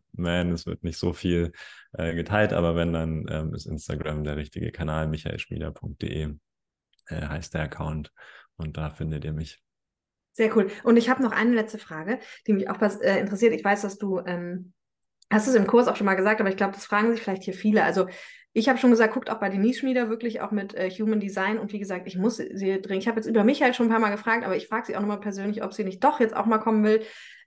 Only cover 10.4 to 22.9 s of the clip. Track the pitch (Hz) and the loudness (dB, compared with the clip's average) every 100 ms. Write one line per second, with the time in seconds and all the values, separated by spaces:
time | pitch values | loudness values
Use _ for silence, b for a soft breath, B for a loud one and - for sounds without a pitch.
10.4 | 220 220 190 B - 233 233 262 254 - | 2 4 2 B 6 6 6 4 2 2
11.4 | 220 240 220 214 - 160 165 214 B B | 2 2 0 -6 -12 -10 -6 -6 B B
12.4 | - 202 196 - 208 196 - 196 202 196 | 2 2 2 0 0 2 2 2 0 2
13.4 | 233 220 196 202 208 190 202 185 180 175 | 2 4 2 0 -2 -6 -4 -4 -4 -6
14.4 | 175 180 180 _ _ _ _ _ - 214 | -6 -8 -10 _ _ _ _ _ 0 2
15.4 | 214 247 196 233 240 - 202 190 196 220 | 4 4 6 6 4 2 2 2 4 2
16.4 | 202 190 196 - - 202 226 233 - 185 | 0 0 -2 -2 -2 0 2 0 -2 -6
17.4 | 190 190 214 208 170 190 185 B B B | -6 -4 2 4 4 2 0 B B B
18.4 | B - 226 247 247 233 220 254 - 220 | B 0 2 4 6 6 6 2 -4 -4
19.4 | 202 196 214 254 269 254 233 226 240 214 | -2 2 0 0 0 0 0 -2 -4 -6
20.4 | 202 208 196 - 185 185 214 214 196 190 | -4 -4 -4 -4 -4 -2 0 0 0 -2
21.4 | 190 220 208 208 196 185 180 185 208 - | -2 -2 -4 -8 -6 -8 -8 -2 0 0
22.4 | - 196 190 190 190 | -6 -4 -2 -2 -2